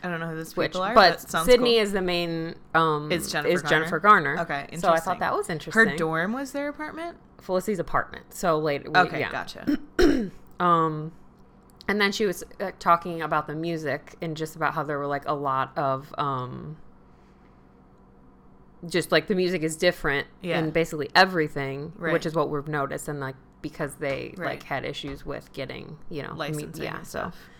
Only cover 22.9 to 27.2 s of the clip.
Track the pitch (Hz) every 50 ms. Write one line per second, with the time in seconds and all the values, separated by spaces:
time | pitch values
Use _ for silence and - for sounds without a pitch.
22.9 | 151 147 - - 147 143 135 131 135 - - - - - - 147 - - 156 135
23.9 | 135 - 147 139 135 127 123 117 - 185 170 139 131 - - - 143 131 123 139
24.9 | 143 - - 143 139 139 - 147 139 123 - - - - 135 127 - - - -
25.9 | 151 - - - 170 143 - - - 156 151 147 156 151 151 160 - - - -
26.9 | - - - - - -